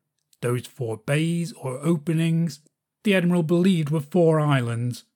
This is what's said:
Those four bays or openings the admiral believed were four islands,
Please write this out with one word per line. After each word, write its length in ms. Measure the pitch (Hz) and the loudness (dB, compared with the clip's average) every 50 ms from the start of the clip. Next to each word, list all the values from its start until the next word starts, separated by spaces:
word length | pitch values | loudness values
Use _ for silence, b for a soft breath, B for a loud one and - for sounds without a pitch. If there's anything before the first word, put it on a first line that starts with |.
| _ _ _ _ _ _ _ - | _ _ _ _ _ _ _ -8
Those 260 | - 120 123 123 123 | -4 -4 -4 -4 -6
four 300 | - _ - 127 113 110 | -10 _ -10 -8 -8 -8
bays 560 | 107 - - 143 151 160 165 170 170 170 160 - | -8 -4 -2 -2 0 0 0 -2 -4 -4 -6 -8
or 260 | - - 131 127 - | -10 -10 -10 -8 -4
openings 800 | 147 165 170 156 143 175 160 160 165 165 165 165 170 160 - - _ _ _ _ _ _ _ _ - | -2 0 0 0 0 -2 -2 0 0 0 0 0 0 -2 -4 -8 _ _ _ _ _ _ _ _ 0
the 120 | 214 190 | 0 2
admiral 280 | 190 175 175 180 180 165 | 2 2 2 2 2 2
believed 460 | 151 175 170 180 196 185 165 156 139 | 2 2 2 4 4 2 2 0 -2
were 100 | 156 160 | -2 -4
four 400 | 147 - - 185 165 160 160 156 | -4 0 2 4 4 4 4 4
islands, 680 | 151 147 143 131 120 117 117 117 120 123 117 - - _ _ | 2 2 2 2 0 -2 -4 -4 -4 -4 -6 -8 -12 _ _